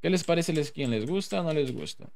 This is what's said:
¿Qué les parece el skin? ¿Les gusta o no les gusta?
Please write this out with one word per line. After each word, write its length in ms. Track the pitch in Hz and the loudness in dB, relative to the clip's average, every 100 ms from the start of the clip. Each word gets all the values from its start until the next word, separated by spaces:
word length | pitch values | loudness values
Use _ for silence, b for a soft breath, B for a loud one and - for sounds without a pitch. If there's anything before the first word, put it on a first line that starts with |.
¿Qué 100 | 165 | 4
les 140 | 185 | 2
parece 260 | 165 170 170 | 4 2 4
el 140 | 160 | 0
skin? 260 | 143 - 135 | 0 -2 0
¿Les 160 | 113 113 | 0 0
gusta 340 | 190 196 196 | -2 -2 -2
o 40 | |
no 80 | 170 | 0
les 200 | 156 135 | 0 0
gusta? 380 | 123 - - - | -2 -8 -10 -14